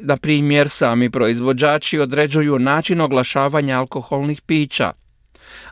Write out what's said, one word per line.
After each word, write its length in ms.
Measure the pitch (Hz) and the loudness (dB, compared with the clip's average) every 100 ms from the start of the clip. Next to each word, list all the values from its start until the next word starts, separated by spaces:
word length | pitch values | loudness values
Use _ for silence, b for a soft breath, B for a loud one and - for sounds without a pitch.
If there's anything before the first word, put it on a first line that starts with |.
na 160 | 139 139 | -4 -2
primjer, 520 | 151 151 147 147 147 | 0 0 2 2 2
sami 420 | - 127 117 123 | 2 0 2 2
proizvođači 880 | 127 113 117 127 127 147 151 - 156 | 2 0 2 0 2 2 0 -2 -2
određuju 600 | 139 139 151 151 147 135 | -2 0 0 2 0 2
način 420 | 131 151 - 170 | 2 0 0 0
oglašavanja 760 | 151 131 123 139 139 151 139 127 | 0 0 0 0 0 0 -2 -2
alkoholnih 640 | 131 135 120 139 143 147 | -4 -8 -6 -4 -4 -6
pića. 520 | - 156 147 - 113 - _ _ _ B B B B | -2 -2 -2 -2 -4 -4 _ _ _ B B B B